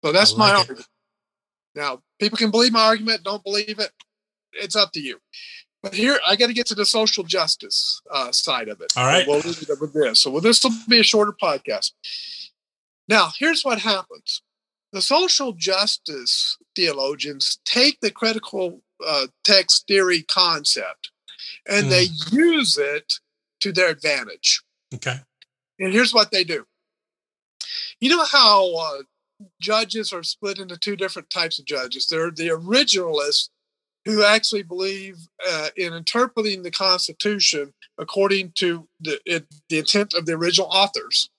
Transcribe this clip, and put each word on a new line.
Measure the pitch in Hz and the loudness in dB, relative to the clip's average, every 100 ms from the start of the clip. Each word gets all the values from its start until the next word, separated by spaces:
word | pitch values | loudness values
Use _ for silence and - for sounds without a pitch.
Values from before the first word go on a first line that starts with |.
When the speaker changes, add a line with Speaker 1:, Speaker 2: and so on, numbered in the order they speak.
Speaker 1:
So | 156 | 2
that's | 170 214 | 4 4
Speaker 2:
I | 220 | 6
Speaker 1:
my | 214 | 6
Speaker 2:
like | |
it. | 202 | 6
Speaker 1:
argument. | 185 131 - _ _ _ _ _ _ _ _ | 2 -6 -18 _ _ _ _ _ _ _ _
Now, | 147 147 127 _ _ | -8 -6 -8 _ _
people | 208 220 | -4 0
can | 220 | 0
believe | 220 247 | 2 2
my | 226 | 4
argument, | 220 220 220 220 | 4 2 -2 -4
don't | 180 202 | -4 -8
believe | 196 208 208 208 | -4 -4 -4 -6
it. | 208 _ - _ _ _ _ | -10 _ -20 _ _ _ _
It's | - 190 214 | -12 -6 -2
up | 196 | -2
to | 165 | -4
you. | 139 101 _ - - - _ _ | -10 -12 _ -20 -20 -20 _ _
But | 196 | -10
here, | 190 240 - 165 | -2 0 2 2
I | 202 | 2
gotta | 240 | 2
get | 233 240 | 0 -4
to | |
the | 214 196 | -2 0
social | 226 220 - | 2 2 0
justice, | 170 180 156 - 208 - - - _ | -4 -2 0 -2 -2 -4 -2 -6 _
uh, | 143 123 | -4 0
side | - - 127 110 | -2 0 -4 -4
of | 101 | -10
it. | - - | -4 0
Speaker 2:
All | |
right. | 127 170 160 | 4 4 4
Speaker 1:
We'll | 147 | 2
leave | 160 165 151 | 0 -8 -6
it | 143 | -6
with | 151 | -4
this. | 147 135 110 | 0 2 4
So, | 139 | 2
well, | 143 | 2
this | 196 233 | 4 4
will | 262 226 - | 2 -2 2
be | 233 | 4
a | |
shorter | 214 220 208 | 4 4 2
podcast. | 202 185 139 - 104 - _ - - - - - _ _ _ _ _ - | 0 -2 -2 -4 -4 -4 _ -14 -12 -14 -16 -18 _ _ _ _ _ 0
Now, | 214 170 - | 2 2 0
here's | 294 330 | 0 0
what | 277 220 | -2 -2
happens. | 220 196 - - - - _ _ _ _ _ | -2 -2 -4 -18 -10 -10 _ _ _ _ _
The | 185 | -4
social | - 294 370 - 269 | 0 2 2 0 -2
justice | 175 165 190 208 - - 143 123 - - - _ | -6 -2 0 0 -2 -8 -8 -4 -2 -2 -6 _
theologians | - 170 139 135 147 147 139 - - | -2 -2 -2 -4 -4 -6 -4 -4 -4
take | - 233 277 - | -2 2 2 2
the | 214 | -4
critical, | - 226 220 - 202 180 175 _ _ 165 | -2 -2 -2 -6 -6 -6 -6 _ _ -4
uh, | 147 131 _ | -4 -4 _
text | - 190 185 - - | 4 4 4 0 4
theory | 196 185 170 | 2 4 0
concept, | 156 - 180 160 147 - 95 - - _ _ - - - - | 0 2 2 2 -2 -2 -4 -10 -16 _ _ -18 -18 -16 -2
and | 202 139 | 0 2
they | 180 180 | 2 2
Speaker 2:
Mm. | 160 156 | -2 0
Speaker 1:
use | 233 339 320 233 147 | 4 4 4 2 0
it | 143 143 - - _ _ _ _ | 0 -4 -6 -8 _ _ _ _
to | 202 | -4
their | 185 180 | 0 0
advantage. | 156 156 143 113 90 - - _ _ _ | 0 -2 -2 -4 -4 0 -2 _ _ _
Speaker 2:
Okay. | 127 - 127 - _ _ _ _ _ | -10 -8 -8 -10 _ _ _ _ _
Speaker 1:
And | 190 | 0
here's | 196 247 | 2 2
what | 240 208 | 2 2
they | 196 | 0
do. | 175 156 113 _ _ _ _ _ _ _ _ _ - - - - | -2 -6 -10 _ _ _ _ _ _ _ _ _ -12 -10 -12 -4
You | 247 | 2
know | 339 | 2
how, | 311 285 233 208 185 | 4 6 8 8 6
uh, | 165 160 139 139 _ _ _ 190 _ | 0 -4 -8 -14 _ _ _ -20 _
judges | 175 214 226 226 208 | -2 0 0 -4 -6
are | 185 | -8
split | 160 - 202 190 | -8 -8 -8 -8
into | 185 175 | -12 -8
two | - 196 | -6 -4
different | 190 185 151 | -6 -6 -10
types | 185 165 160 | -6 -4 -6
of | |
judges? | 139 147 127 127 - | -6 -6 -6 -6 -4
There | 160 165 | -2 -4
are | |
the | 160 165 | -4 -4
originalists | 160 170 240 294 196 175 151 147 147 - _ _ _ _ _ | -4 0 2 2 0 0 -2 0 -2 -2 _ _ _ _ _
who | - 214 | -4 2
actually | 208 214 - 214 | 4 4 2 -4
believe, | 170 180 190 196 190 180 165 _ 185 | -6 -6 -6 -6 -12 -18 -20 _ -4
uh, | 160 151 - | -4 -6 -6
in | 175 | -6
interpreting | 165 160 233 247 233 214 190 | -6 -4 0 0 0 -4 -4
the | 175 | -8
Constitution | 165 190 180 - 160 208 208 - 156 143 _ - - | -4 0 0 -2 -4 -4 2 0 0 -6 _ -20 -14
according | 156 196 196 196 185 | -6 0 2 2 -2
to | - 180 170 160 _ | -2 -2 -2 -8 _
the, | 160 143 - | -8 -6 -4
it, | 170 151 151 _ | -6 -6 -20 _
the | 156 | -4
intent | 151 202 202 | 0 0 0
of | 175 165 | -2 -2
the | |
original | 165 170 180 180 | -2 -2 -2 -2
authors. | 185 196 - - - - | 0 0 -2 -4 -4 -4